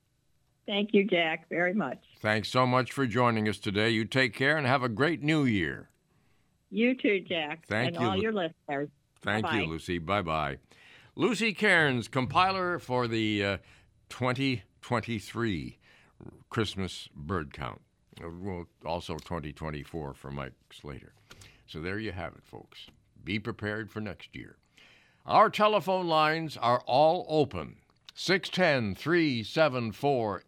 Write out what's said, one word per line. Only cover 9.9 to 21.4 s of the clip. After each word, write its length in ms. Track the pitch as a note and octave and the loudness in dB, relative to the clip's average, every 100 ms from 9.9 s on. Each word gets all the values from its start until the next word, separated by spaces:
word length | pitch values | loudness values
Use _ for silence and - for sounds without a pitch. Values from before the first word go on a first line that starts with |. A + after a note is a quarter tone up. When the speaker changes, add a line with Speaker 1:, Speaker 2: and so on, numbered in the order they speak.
| F2 | -4
Speaker 2:
Bye-bye. 580 | D#2+ G2+ E2+ D#2 D2 C2+ _ - - - - | 0 -2 0 -2 -2 -6 _ -20 -20 -20 -14
Lucy 380 | - F3+ G3 A3+ | -2 0 0 -2
Cairns, 540 | F3+ G#3 F3 D3+ B2 G#2+ | 0 4 6 4 2 -2
compiler 720 | C3+ B2+ D#3+ F#3 F#3+ F3+ F3 | -2 0 2 2 2 -2 -4
for 280 | - B2+ A#2+ | -2 0 0
the, 380 | A2+ A2 G#2 | 0 0 2
uh, 120 | G2 G2 - - _ _ - | 0 -2 -6 -20 _ _ -14
twenty 540 | - B2 B2 C3+ A#2+ - _ | -4 -2 0 0 -2 -6 _
twenty-three 960 | - A#2+ G#2+ A2+ - G#2+ A#2 E2+ B1 - _ - _ - - - - | -4 -4 -2 -6 -6 -4 -2 -2 -6 -12 _ -20 _ -20 -20 -20 -8
Christmas 580 | - G2+ F#2+ F2+ - - | -4 -2 -4 -8 -8 -16
bird 380 | - D2 F#2+ C#2+ | -12 -6 -4 -6
count. 280 | - B1+ G1+ _ _ _ - | -8 -10 -10 _ _ _ -16
Uh, 60 | E2 | -14
well, 360 | E2+ G2 F2 F2 _ | -10 -8 -8 -10 _
also 320 | E2 E2+ - D#2 | -6 -6 -6 -10
twenty 360 | - E2+ D2 | -6 -8 -8
twenty-four 600 | C#2 D#2 D2+ C#2 E2+ C#2+ | -8 -8 -8 -10 -10 -10
for 160 | C2 C#2 | -10 -12
Mike 220 | C#2 C2 - _ | -10 -10 -14 _
Slater. 420 | - D2 C2+ - _ - - | -18 -14 -14 -16 _ -20 -20